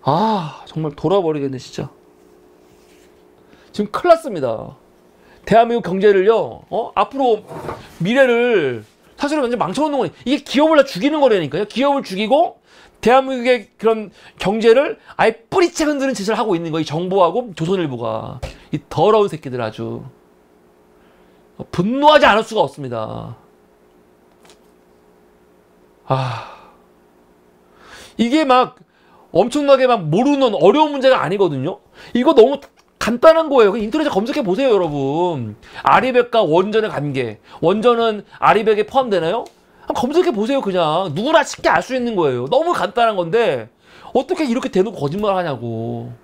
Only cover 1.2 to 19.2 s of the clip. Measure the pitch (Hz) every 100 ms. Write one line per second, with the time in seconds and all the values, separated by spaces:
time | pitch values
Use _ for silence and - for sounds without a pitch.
1.2 | 170 151 139 127 - - 139 - _ _
2.2 | _ _ _ _ _ _ _ _ _ _
3.2 | _ _ _ - _ - 208 - 349 330
4.2 | 320 185 127 113 113 131 _ _ _ _
5.2 | _ - - 220 233 233 170 190 208 196
6.2 | 190 226 143 - - 185 247 - 208 269
7.2 | 262 208 - - - - - - 170 247
8.2 | 262 233 240 214 139 120 107 _ _ -
9.2 | 285 311 240 240 156 185 302 285 180 -
10.2 | - 269 - 254 311 320 262 175 254 311
11.2 | 269 208 147 147 208 214 277 277 214 190
12.2 | 214 277 349 - _ - - _ - 262
13.2 | 262 262 240 247 196 _ 220 220 202 _
14.2 | - _ 185 220 226 233 311 - - -
15.2 | 196 226 _ 370 339 - 302 285 269 247
16.2 | 196 214 220 170 170 156 156 151 185 196
17.2 | 170 196 247 175 160 190 160 123 117 110
18.2 | 110 127 - - - 156 - - 208 220